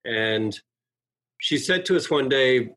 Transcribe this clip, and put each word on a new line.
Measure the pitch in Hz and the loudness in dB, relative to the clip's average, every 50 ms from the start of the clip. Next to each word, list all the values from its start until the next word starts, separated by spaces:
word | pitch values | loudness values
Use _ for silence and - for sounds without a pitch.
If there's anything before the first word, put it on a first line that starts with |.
| - | -10
And | 117 113 110 110 110 110 110 110 107 101 - - _ _ _ _ _ _ _ _ _ _ _ _ _ _ - | -6 -4 -2 -2 0 0 -2 -2 -4 -6 -8 -14 _ _ _ _ _ _ _ _ _ _ _ _ _ _ -8
she | - - 151 131 | -4 -2 -2 -2
said | - - 185 185 180 | 0 0 -2 0 0
to | - 185 | 0 0
us | 165 - - | 0 0 0
one | 160 143 135 131 | 0 0 2 2
day, | 139 135 131 127 127 123 113 107 - | 2 2 4 4 4 2 0 -2 -8